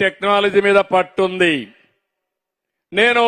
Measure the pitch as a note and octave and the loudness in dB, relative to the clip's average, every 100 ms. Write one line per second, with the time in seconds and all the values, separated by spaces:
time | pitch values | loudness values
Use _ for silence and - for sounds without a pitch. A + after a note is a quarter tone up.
0 | F#3+ F#3 G3 G3+ G3+ G3+ G3+ G3+ F#3+ F#3 | -6 -4 -2 0 0 0 2 2 2 -2
1 | F3+ - F#3+ F#3 F3 D3 G#2 _ _ _ | -2 -4 -4 0 -2 -2 -8 _ _ _
2 | _ _ _ _ _ _ _ _ _ F#3 | _ _ _ _ _ _ _ _ _ -2
3 | A#3+ A#3+ | 0 2